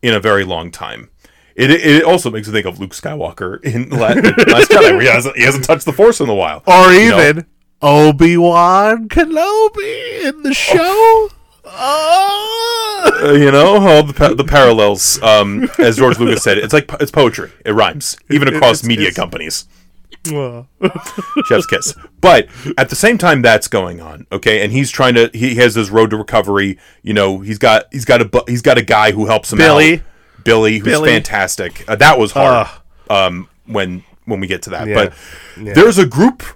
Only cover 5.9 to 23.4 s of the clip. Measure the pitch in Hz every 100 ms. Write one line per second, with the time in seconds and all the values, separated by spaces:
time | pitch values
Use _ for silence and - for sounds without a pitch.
5.9 | 139 214 233 139 101 85 76 - 180 185
6.9 | 180 226 202 147 156 165 _ _ _ 147
7.9 | 147 151 139 165 175 170 170 175 190 208
8.9 | 226 220 - 320 311 359 427 440 427 403
9.9 | 453 480 - 320 311 294 - - 359 339
10.9 | 403 453 453 427 - _ _ - 190 254
11.9 | 302 311 349 392 403 427 453 453 466 440
12.9 | 415 370 - 147 147 143 139 165 208 196
13.9 | 151 151 139 117 113 143 143 131 113 104
14.9 | 101 - - 113 107 101 101 - - 127
15.9 | 113 131 117 120 113 - 98 104 151 -
16.9 | - 147 - 131 - 92 _ - 107 101
17.9 | 78 - - _ 143 139 156 131 110 117
18.9 | 113 98 - 90 - 80 - - _ _
19.9 | _ - - 160 147 131 120 123 _ 185
20.9 | 170 - - 1077 1077 1077 - - - -
21.9 | - - _ 185 151 - - 143 - 135
22.9 | - 214 233 175 147